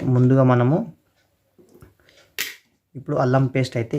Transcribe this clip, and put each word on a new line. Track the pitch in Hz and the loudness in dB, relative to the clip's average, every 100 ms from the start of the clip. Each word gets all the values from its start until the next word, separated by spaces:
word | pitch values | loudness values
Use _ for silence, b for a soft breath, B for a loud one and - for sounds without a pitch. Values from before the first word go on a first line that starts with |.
| - | 0
ముందుగా | 123 127 135 131 | 2 4 4 4
మనము | 123 120 170 226 - _ _ _ _ _ _ _ _ - _ b b b - - - _ _ _ 131 | 2 2 0 -4 -14 _ _ _ _ _ _ _ _ -20 _ b b b -10 -10 -14 _ _ _ -16
ఇప్పుడు | 131 143 | -6 -2
అల్లం | 131 131 135 | 0 0 0
పేస్ట్ | 135 127 123 | -2 -4 -6
అయితే | 117 | -6